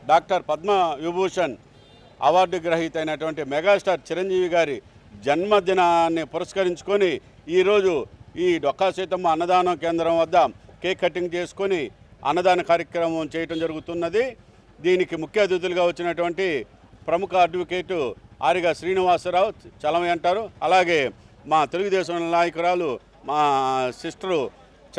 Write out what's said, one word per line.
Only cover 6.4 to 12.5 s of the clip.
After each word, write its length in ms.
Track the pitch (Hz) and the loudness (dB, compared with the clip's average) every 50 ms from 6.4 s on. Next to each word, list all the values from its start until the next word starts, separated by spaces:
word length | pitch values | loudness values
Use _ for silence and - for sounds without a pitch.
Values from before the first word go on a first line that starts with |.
| 180 - - 196 190 180 175 160 - - 202 202 196 180 151 208 - - - - - 147 | -6 -4 -4 -2 -2 -2 -2 -4 -4 -2 0 2 2 2 0 -2 -6 -12 -20 -20 -10 -2
ఈరోజు 560 | 165 185 185 190 208 208 190 190 170 143 107 - - - - - - 156 | 2 2 4 4 4 4 2 2 0 0 -2 -6 -10 -18 -20 -16 -8 -2
ఈ 200 | 175 180 175 160 | 0 0 0 2
డొక్కా 340 | 139 139 135 - 190 190 | 0 -2 0 2 0 0
సీతమ్మ 360 | 175 - 190 160 185 180 180 170 | 0 -2 -4 -4 -4 -2 0 0
అన్నదాన 460 | 160 156 175 175 180 185 180 180 175 | 0 0 2 2 4 4 4 2 0
కేంద్రం 460 | 139 160 165 165 165 165 165 165 165 | -2 -2 -2 -2 0 0 2 2 2
వద్ద 300 | 165 160 175 175 156 123 - - - - - - - | 2 4 4 4 4 4 2 -6 -16 -20 -16 -8 -6
కేక్ 180 | 175 190 - | -4 -2 -2
కటింగ్ 280 | - 175 151 180 175 175 165 | -2 -2 -2 -2 -4 -4 -4
చేసుకొని 580 | 175 175 156 - - 196 196 196 170 139 - - - - - - - - | -6 -6 -6 -6 -6 -2 -2 -2 -2 -2 -6 -8 -14 -20 -20 -20 -6 -4
అన్నదాన 360 | 135 147 175 180 185 | -2 0 2 2 4